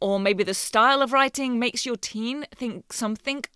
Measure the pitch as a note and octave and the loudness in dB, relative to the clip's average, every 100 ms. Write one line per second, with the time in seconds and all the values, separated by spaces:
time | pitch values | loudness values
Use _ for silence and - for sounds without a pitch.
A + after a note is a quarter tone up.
0 | G3 G3 G3 G3+ F#3+ F#3+ - A3 A#3 C#4 | 0 2 2 2 0 -2 0 4 6 4
1 | C4+ C4+ C4+ C#4 C4 A#3+ A#3+ A#3+ C4+ A#3 | 4 4 2 0 -2 0 0 -2 -4 -6
2 | - G#3+ A3+ C#4 D4 - A#3+ G#3 - - | -6 -6 -6 -6 -10 -8 -8 -8 -12 -6
3 | A3 G#3+ - C#4 - | -4 -4 -4 -6 -8